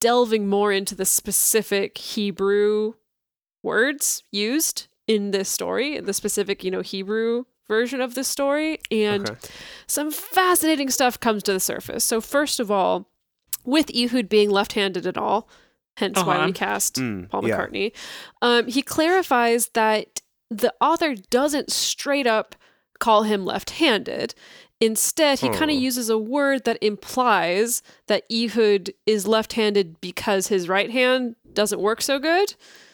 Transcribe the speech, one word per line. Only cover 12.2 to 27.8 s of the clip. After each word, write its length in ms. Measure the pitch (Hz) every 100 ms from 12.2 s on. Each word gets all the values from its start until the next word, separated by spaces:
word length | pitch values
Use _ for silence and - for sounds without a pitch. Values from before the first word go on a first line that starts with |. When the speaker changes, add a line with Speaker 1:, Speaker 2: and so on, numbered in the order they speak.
Speaker 1:
first 380 | - 285 294 -
of 120 | 208
all, 380 | 202 180 185 202 _ _ _ _ - -
with 280 | 294 - 240
Ehud 340 | 240 247 196
being 200 | 214 208
left-handed 560 | 196 196 214 196 180 170
and 120 | -
all, 320 | 190 202 - - _ _ _ -
hence 260 | 196 190
why 140 | 180 175
Speaker 3:
Uh-huh. 80 | 160
Speaker 1:
we 60 |
cast 420 | 185 196 202 - -
Speaker 2:
Mm, 340 | 127 98 90
Speaker 1:
Paul 180 | - 110
Speaker 2:
yeah. 100 | 98
Speaker 1:
McCartney, 340 | - 98 214 - - - - -
um, 260 | 240 240 -
he 140 | 240
clarifies 880 | - - 320 381 349 247 233 240 233
that 480 | 233 220 214 - - - _ -
the 240 | 214 247 -
author 340 | 277 330 320 226
doesn't 560 | - 240 294 277 -
straight 540 | - - - 285 285 247
up 300 | 220 - - _ _ _ -
call 240 | - 214
him 220 | 220 208 185
left-handed. 880 | - - - 320 226 233 - - - - - - -
Instead, 580 | 220 220 - - 294 269
he 100 | 254
kinda 240 | 202 311
Speaker 2:
Hmm. 60 | 285
Speaker 1:
uses 300 | 262 247 226
a 80 | 220
word 460 | 220 285 277 269
that 140 | 233 226
implies 1000 | 214 202 - 254 247 196 165 180 233 240